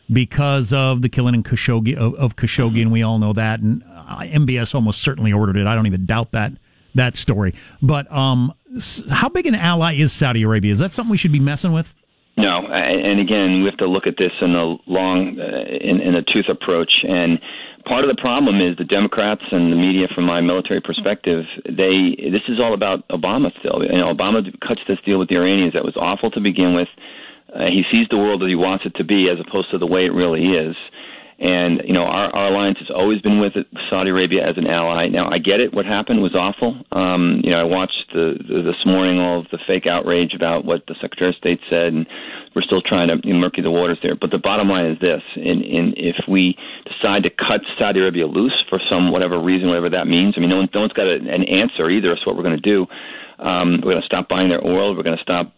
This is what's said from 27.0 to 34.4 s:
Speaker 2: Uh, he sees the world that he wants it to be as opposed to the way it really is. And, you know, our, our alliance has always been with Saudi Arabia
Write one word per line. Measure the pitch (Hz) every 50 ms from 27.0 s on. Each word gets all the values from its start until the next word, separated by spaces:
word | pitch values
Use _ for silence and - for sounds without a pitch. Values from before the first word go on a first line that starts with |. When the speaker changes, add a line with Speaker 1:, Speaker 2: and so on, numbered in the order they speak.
| - - - - - - - - _ -
Speaker 2:
Uh, | - - 95
he | 90 90 95 90 -
sees | 113 117 113 -
the | 117
world | 101 104 104 101 85 95
that |
he | 92 90
wants | 85 90 92 95 95 -
it | 90 -
to | - 87
be | 80 104 98 92
as | 90 90 82
opposed | 80 - - 98 92 -
to | 101 87
the | 87
way | 80 90 92 92
it | 87 87
really | 90 90 85 80 80 85 92 92
is. | 80 80 80 85 - - - - - - - - - - - - -
And, | - 90 90 90 87 87 85 - -
you | - 95
know, | 87 87
our, | - 85 95 101 - -
our | 101 101 98 98
alliance | 101 101 98 92
has | - - - -
always | 90 95 107 107 98
been | - 107 104 104
with | 104 98 - 101 - - - - - -
Saudi | 101 92 92 95
Arabia | 92 92 92 85 90 90